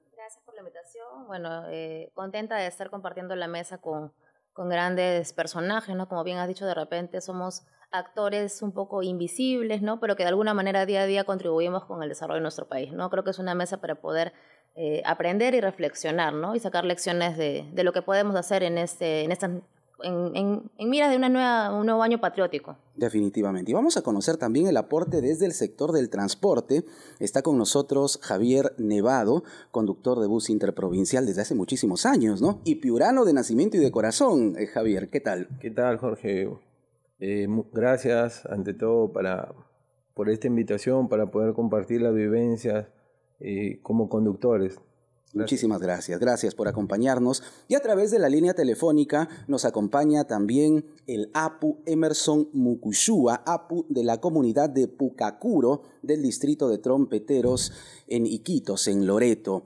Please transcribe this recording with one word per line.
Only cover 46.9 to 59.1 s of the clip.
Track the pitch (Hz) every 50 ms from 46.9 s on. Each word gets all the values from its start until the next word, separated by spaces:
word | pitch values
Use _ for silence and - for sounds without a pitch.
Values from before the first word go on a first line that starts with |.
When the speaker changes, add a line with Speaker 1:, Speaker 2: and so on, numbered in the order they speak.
| 98 104 120 135 131 123 123 123 139 - - - - - - -
Speaker 2:
Y | 247
a | 285
través | 277 220 214 190 208 208
de | 220 220
la | 170 135
línea | 139 156 170 180 180
telefónica | - 147 127 110 - - 135 147 151 143 - 147 147 165 160 - - -
nos | - 143 123 -
acompaña | 120 110 110 104 101 - 139 151 151 151 147 143
también | - 113 104 101 101 120 139 151 151 156 151 151 - - _ -
el | - 123 104 104 - -
APU | 151 160 156 160 - 156 156 151 - -
Emerson | 165 160 160 160 156 151 - - 160 151 151 151 151 -
Mucushua, | 135 123 123 120 120 - 107 104 - - 220 226 175 123 117 120 - -
APU | 160 170 165 - - 170 175 165 160
de | 143 123 117
la | 117 113 113
comunidad | - 180 160 156 131 117 107 143 147 151
de | 131 131 127 -
Pucacuro, | - - 139 127 - - 117 104 - - - 247 220 151 120 117 - - - - - - -
del | 131 151 156 139
distrito | 123 107 - - - 151 - 143 123
de | 107 101
Trompeteros, | - 127 131 139 139 - 117 107 - - 143 127 117 123 127 127 - - - - - - - - _ -
en | 120 120 113
Iquitos, | 110 113 110 - - 185 135 - - 98 95 - 113
en | 98 101 98
Loreto. | 92